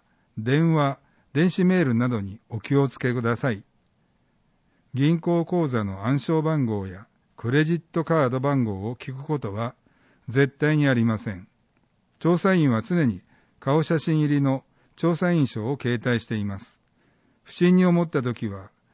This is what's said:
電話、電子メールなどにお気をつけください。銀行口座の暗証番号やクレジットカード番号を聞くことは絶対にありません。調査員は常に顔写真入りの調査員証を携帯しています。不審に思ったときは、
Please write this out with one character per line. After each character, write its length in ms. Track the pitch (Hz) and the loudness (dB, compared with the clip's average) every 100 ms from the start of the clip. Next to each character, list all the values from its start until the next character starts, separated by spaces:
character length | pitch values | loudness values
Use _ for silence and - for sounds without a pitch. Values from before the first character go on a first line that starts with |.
| _ _ _ - | _ _ _ -8
電 380 | 113 143 165 | 0 2 4
話、 240 | 160 139 135 _ _ _ | 2 0 -2 _ _ _
電 160 | 139 175 | 0 0
子 160 | - | 2
メ 160 | 180 185 | 2 4
ー 40 | |
ル 100 | 139 | 2
な 140 | 117 127 | 2 0
ど 120 | 117 | -2
に 200 | 98 104 - | -6 -12 -12
お 120 | 113 | -10
気 160 | - 139 | 0 2
を 100 | 135 | 2
つ 100 | - | 0
け 160 | 127 | -4
く 80 | 123 | -2
だ 140 | 117 120 | -2 -2
さ 160 | 135 | -2
い。 100 | 104 - _ _ _ _ _ _ _ _ _ _ _ _ | -4 -8 _ _ _ _ _ _ _ _ _ _ _ _
銀 260 | 123 147 165 | 0 0 2
行 240 | 175 170 | 0 0
口 240 | 160 180 151 | 0 -2 0
座 160 | 120 | -2
の 220 | 101 95 113 | -4 -4 -2
暗 120 | 139 | -2
証 240 | - 160 | 0 0
番 240 | 156 156 117 | 0 0 0
号 200 | 104 95 | -2 -6
や 200 | 90 - _ _ - | -12 -20 _ _ -10
ク 140 | 117 | 0
レ 140 | 143 | 2
ジ 100 | 156 | 2
ッ 80 | 170 - | 0 -4
ト 120 | 170 | -4
カ 220 | 156 165 127 | 0 2 2
ー 40 | |
ド 100 | 127 | 0
番 240 | 139 139 | 0 0
号 260 | 110 95 107 | 0 -4 -8
を 40 | |
聞 200 | 127 - | -10 -12
く 100 | 131 | -12
こ 140 | 143 147 | -6 -6
と 160 | 110 | -6
は 200 | 101 120 - _ _ _ _ - | -6 -6 -8 _ _ _ _ -4
絶 300 | 123 139 - | 0 0 0
対 180 | 151 151 | 0 2
に 100 | 139 | 2
あ 80 | |
り 100 | 120 | 2
ま 140 | 113 107 | 2 -2
せ 140 | 113 | -6
ん。 160 | 92 92 _ _ _ _ _ _ _ | -10 -14 _ _ _ _ _ _ _
調 180 | 160 175 | 0 2
査 180 | 190 | 2
員 160 | 185 147 | 2 4
は 120 | 113 | 2
常 240 | - 175 131 | 0 0 0
に 160 | 92 - _ _ _ | -2 -10 _ _ _
顔 240 | 135 151 | 0 0
写 160 | 147 160 | 2 0
真 220 | - 156 | 0 0
入 80 | 147 143 | 2 2
り 40 | |
の 220 | 139 135 - _ _ - | 0 -2 -6 _ _ -4
調 200 | 165 165 | -2 0
査 160 | 175 | 2
員 140 | 170 131 | 2 0
証 260 | 113 110 | -2 -6
を 60 | 139 | -4
携 200 | 120 120 | -2 -2
帯 160 | 127 117 | 0 -2
し 60 | - | -2
て 100 | 110 | -4
い 80 | |
ま 140 | 101 98 | -4 -8
す。 200 | - _ _ _ _ _ _ _ | -14 _ _ _ _ _ _ _
不 100 | - | -12
審 240 | - 180 180 | 0 4 6
に 80 | |
思 200 | 180 170 | 4 2
っ 40 | 165 | 0
た 140 | 143 | -2
と 100 | 123 | -2
き 160 | 117 110 | -4 -6
は、 220 | 98 98 _ _ | -8 -16 _ _